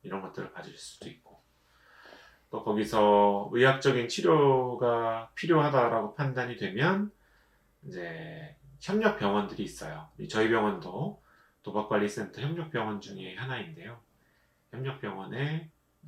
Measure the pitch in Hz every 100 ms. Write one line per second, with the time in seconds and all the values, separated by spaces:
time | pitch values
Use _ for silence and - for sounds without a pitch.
0 | - 95 92 - 90 - - - - -
1 | - - _ - _ _ _ _ _ -
2 | - - - _ _ 110 110 107 104 110
3 | 104 104 101 101 104 123 135 135 139 123
4 | 120 - 175 156 139 131 123 120 123 117
5 | 113 113 117 - 165 160 147 135 120 113
6 | 107 - 139 123 123 117 98 98 160 196
7 | 208 - _ _ _ _ _ _ 143 180
8 | 170 165 160 156 156 - - - - 208
9 | 214 - 101 104 101 - 95 - 78 76
10 | - - 101 110 110 117 104 92 90 98
11 | 185 - _ _ _ _ - 104 104 107
12 | 104 113 98 101 143 170 156 120 107 101
13 | 98 98 95 92 131 123 87 80 101 120
14 | _ _ _ _ _ _ _ 123 135 -
15 | 107 95 95 117 147 160 165 _ _ _